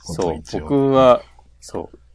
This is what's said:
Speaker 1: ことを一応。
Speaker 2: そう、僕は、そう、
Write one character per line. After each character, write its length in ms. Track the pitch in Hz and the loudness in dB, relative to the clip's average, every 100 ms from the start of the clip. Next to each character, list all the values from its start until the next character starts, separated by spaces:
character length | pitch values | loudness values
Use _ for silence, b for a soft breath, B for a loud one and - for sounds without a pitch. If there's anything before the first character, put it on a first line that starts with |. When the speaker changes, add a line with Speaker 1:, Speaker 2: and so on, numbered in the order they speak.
| - | -14
Speaker 1:
こ 100 | 82 | -6
と 140 | 90 | -6
を 40 | 78 | -6
一 40 | |
応。 120 | - | -8
Speaker 2:
そ 80 | 104 | -10
う、 20 | |
僕 280 | 78 139 139 | -4 -2 2
は、 320 | 135 127 120 - b _ _ | 4 4 4 0 b _ _
そ 300 | - 101 - | -14 -12 -12
う、 60 | - _ | -16 _